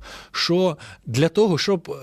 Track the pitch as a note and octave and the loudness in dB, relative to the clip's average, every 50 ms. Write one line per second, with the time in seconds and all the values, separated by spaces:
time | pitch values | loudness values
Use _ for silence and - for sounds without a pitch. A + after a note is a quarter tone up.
0 | - - - - - - - - - - E3+ F3+ F#3 F3+ D#3 - - - - - | -16 -18 -18 -20 -16 -10 -6 -4 0 0 2 2 2 2 0 -4 -10 -20 -20 -16
1 | - - A#2 C3+ D#3 E3 - G#3 A3 G3+ E3+ C3+ - G3+ G3 E3+ - - - C#3 | -10 -4 0 2 2 2 4 4 4 4 4 2 2 0 0 -2 -2 -6 -12 -10